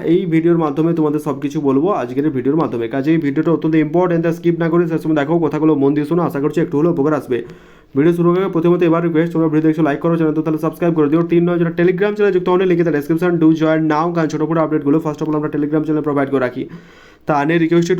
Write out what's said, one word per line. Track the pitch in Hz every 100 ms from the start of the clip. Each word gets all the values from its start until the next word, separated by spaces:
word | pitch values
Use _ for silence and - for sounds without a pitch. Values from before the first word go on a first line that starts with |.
এই | - 175 185
ভিডিওর | 160 165 170
মাধ্যমে | 156 143 160
তোমাদের | 165 151 147
সব | 151 135
কিছু | 143 147
বলবো | 143 135 170
আজকের | 190 123 127
এই | 151
ভিডিওর | 131 127 151
মাধ্যমে। | 143 117 117
কাজেই | 135 135
এই | 165
ভিডিওটা | 143 139 156
অত্যন্ত | 160 160
ইম্পর্টেন্ট, | 160 151 170 180 170
তাই | 165
স্কিপ | 170 170 165
না | 165
করে | 170 175
শেষ | 160
সময় | 160 151
দেখো, | 143 170
কথাগুলো | 156 147 156
মন | 143 139
দিয়ে | 147 147
শোনো, | 170
আশা | 165 139
করছি | 147 156
একটু | 160 139
হলেও | 170
উপকার | 139 139
আসবে। | 147 - 120 120 - - - _ 135
ভিডিও | 160
শুরু | 170 170
করার | 175
আগে | 190
প্রথমত | 170 170 175
এবার | 175 165
রিকোয়েস্ট, | 170 160 165
তোমরা | 160 160
ভিডিও | 151 156
দেখছো | 156
লাইক | 151 147
করো, | 170 170
চ্যানেল | 160
তো | 151
তাহলে | 156 156
সাবস্ক্রাইব | 160 160 170
করে | 165 147
দিও। | 160
তিন | 170 170 170
নয় | 175
যারা | 170
Telegram | 165 175 180 202
চ্যানেলে | 208 208
যুক্ত | 185 180
হওনি, | 180
লিখে | 190 170
the | 170 147
description | 143 165 180 170
do | 160 160
join | 156 160 160
now, | 151 170
কারণ | 170 156
ছোটো | 151 156
বড়ো | 165
আপডেটগুলো | 156 156 139 160
first | 156 147
of | 151
all | 151
আমরা | 151
Telegram | 147 147 156
চ্যানেলে | 151 156
প্রোভাইড | 147 143 135
করে | 135
রাখি। | 123 127 131 - - - - - -
তা |
আনে | 151 143 170
request | 160 170 170 180